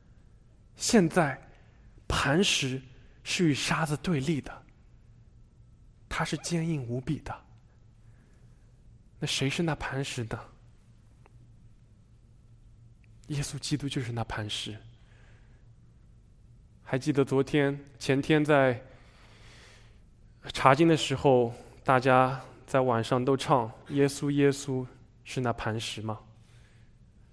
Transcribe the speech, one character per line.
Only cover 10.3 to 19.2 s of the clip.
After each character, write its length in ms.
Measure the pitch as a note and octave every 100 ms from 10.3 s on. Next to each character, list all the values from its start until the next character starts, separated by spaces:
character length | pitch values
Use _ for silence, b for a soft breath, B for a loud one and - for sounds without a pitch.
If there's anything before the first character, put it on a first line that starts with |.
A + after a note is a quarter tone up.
| A2+ - - - - - - - - - - - - - - - - _ - _ - - - - - - - - - -
耶 140 | D3
稣 160 | D3 C#3
基 180 | - C#3+
督 120 | C#3+
就 120 | D3
是 120 | A#2
那 100 | A#2
磐 240 | A2+ - G#2+
石。 280 | - - A2 - - b b b b b b b - - - - - _ - - - - -
还 120 | - C#3
记 160 | D3+
得 120 | C#3+
昨 180 | C3+ C3+
天、 340 | C#3 D3+ C#3 C#3+ - -
前 240 | - C3+
天 220 | C#3 D#3
在 360 | D3+ D3 C3+ A#2 - b b b